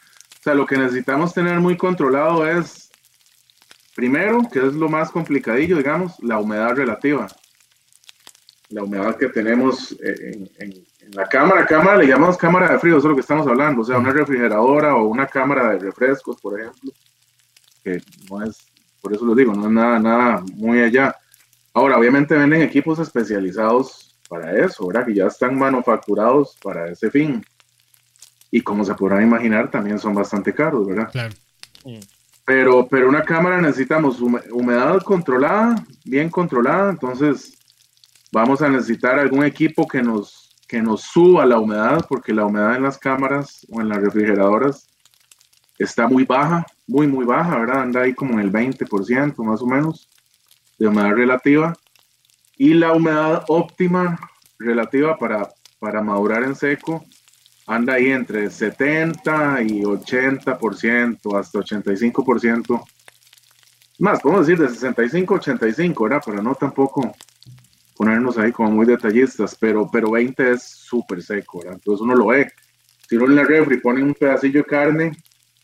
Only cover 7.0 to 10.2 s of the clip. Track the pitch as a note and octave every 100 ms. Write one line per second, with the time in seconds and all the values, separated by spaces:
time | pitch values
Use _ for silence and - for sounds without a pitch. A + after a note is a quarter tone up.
7 | C#3+ C#3+ G2+ - _ _ _ _ _ _
8 | - _ - _ _ _ _ G#2 G2+ G2+
9 | G#2 A2+ C3 A#2 A2 A#2+ C3 - - -
10 | - -